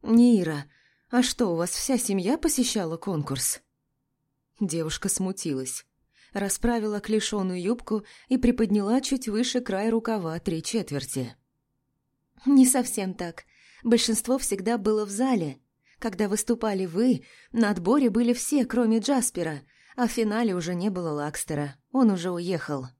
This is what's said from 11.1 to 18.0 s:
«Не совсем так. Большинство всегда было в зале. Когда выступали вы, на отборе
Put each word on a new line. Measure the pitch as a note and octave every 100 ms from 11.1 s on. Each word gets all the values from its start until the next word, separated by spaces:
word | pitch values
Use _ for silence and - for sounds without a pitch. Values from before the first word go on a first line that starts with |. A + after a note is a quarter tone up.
| C3+ A#2+ - _ _ _ _ _ _ _ _ _ _ C4
«Не | C#4 B3+
совсем | C4 B3 - F#3+
так. | F3+ F3 - _ _ _ -
Большинство | A#3 A#3 - A3 - C4
всегда | - G3 F#3+ A#3
было | G3 G#3+
в | G#3
зале. | G3 C4 A#3+ D#3 C3 _ _ _ _
Когда | A#3 F3+ G#3
выступали | G#3 - A#3 A3 G3 F#3
вы, | E3 B3 G#3+ - - -
на | A3+ G#3+
отборе | G3+ E3+ C#4